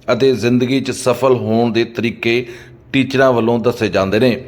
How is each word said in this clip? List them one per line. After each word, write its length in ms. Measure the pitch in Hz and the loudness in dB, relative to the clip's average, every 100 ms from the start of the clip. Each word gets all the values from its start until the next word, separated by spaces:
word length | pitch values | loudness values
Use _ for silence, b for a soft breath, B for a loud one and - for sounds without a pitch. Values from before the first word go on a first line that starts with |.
| - | -4
ਅਤੇ 200 | 117 135 | 2 2
ਜ਼ਿੰਦਗੀ 460 | 117 117 123 123 135 | 2 0 0 0 -2
'ਚ 100 | 127 | -4
ਸਫਲ 440 | - 127 120 135 123 | -4 -2 0 2 2
ਹੋਣ 360 | 107 113 120 | 0 0 0
ਦੇ 120 | 110 | 0
ਤਰੀਕੇ 640 | 117 - 113 - 117 120 120 B B - - | -2 -4 -6 -4 -2 -2 -4 B B -20 -4
ਟੀਚਰਾਂ 380 | 135 131 131 131 | -2 0 2 2
ਵੱਲੋਂ 240 | 117 113 120 | 2 2 0
ਦੱਸੇ 280 | 120 - 107 | 0 -2 -2
ਜਾਂਦੇ 320 | 95 95 107 | 0 0 2
ਨੇ। 160 | 127 113 | 2 0